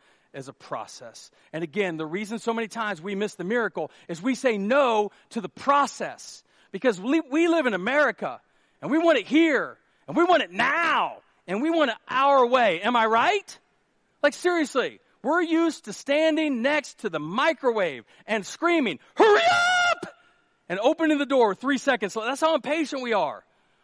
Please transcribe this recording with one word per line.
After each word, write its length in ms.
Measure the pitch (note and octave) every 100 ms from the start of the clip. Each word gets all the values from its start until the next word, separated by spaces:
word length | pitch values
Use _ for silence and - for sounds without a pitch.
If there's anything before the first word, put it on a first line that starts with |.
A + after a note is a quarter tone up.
| _ _ _
is 160 | C#3 C3
a 40 |
process. 760 | - - B2 G#2 - A#2+ - - _ _
And 120 | D#3+
again, 320 | E3 G3 F#3 D#3+
the 100 | D#3
reason 320 | F#3 G3+ A3+
so 140 | A3+
many 160 | A3+ A3
times 340 | A#3 G#3+ E3
we 120 | F#3+
miss 200 | G3 G#3
the 100 | -
miracle 460 | F3+ A#3+ G3+ F3 D#3 - -
is 140 | E3
we 120 | A#3
say 240 | A#3+ B3+ G#3
no 520 | G3+ C#4+ B3+ G#3+ G3+ _ -
to 100 | A#3
the 80 | F3+
process. 960 | - C4+ C#4+ C4+ - D#3+ A#2 - - _ _ _
Because 280 | F#3+ B3+ F3+
we, 200 | A3+ D#4+
we 280 | D4 D4+ E4+
live 160 | E4 B3+
in 60 |
America, 680 | F#3 G#3 D4 C4 - D3+ A2+ _ _ _ _
and 80 | D#3+
we 80 | D#4+
want 180 | E4 C4+
it 100 | F3
here, 520 | D4+ E4 A#3+ C#3 - _ _ -
and 100 | A#3
we 80 |
want 180 | F4 D#4+
it 100 | F3+
now, 680 | F#3+ C4 D#4+ E4 B3+ D#3 G2+ _ _ -
and 160 | G3+
we 80 | D#4
want 200 | E4 C4+
it 60 | G#3+ -
our 380 | C4 C#4 C#4 A#3+
way. 360 | B3+ A3 E3+
Am 120 | G#3 A#3+
I 100 | A3
right? 520 | A3+ C4+ G#4 - - _ _ _ _ _ _
Like, 120 | C#4+
seriously, 680 | - F4+ F4 C#4+ B3+ E3 G2+ _ _
we're 180 | B3 E4+
used 460 | E4+ D#4+ E4 - G#3+
to 60 |
standing 680 | - - D4 D#4+ D#4 D4+ A#3+
next 380 | C4 D4+ - -
to 100 | G#3
the 120 | D#3
microwave 840 | D#3 A3 D#4+ C4+ B3+ A3 F3 B2 - _ -
and 180 | G#3+
screaming, 540 | - - E4+ E4+ A3+ C3 _
"Hurry 280 | - G#4+ G#4 E5+ F5 F5 F5+ F5
up!" 240 | E5+ - - _ _ _ _ -
and 100 | F#3+
opening 380 | B3 D#4+ D#4 C#4+
the 60 |
door 300 | C4 C4 G#3+
three 240 | F#3 C4 C4+
seconds. 340 | C#4 B3 G3
So 100 | A3
that's 180 | A3+ C#4
how 140 | D#4+
impatient 480 | D4+ B3+ D#4+ C4+ C4+
we 120 | A#3+
are. 300 | G#3 D3 G2+ - _ _ _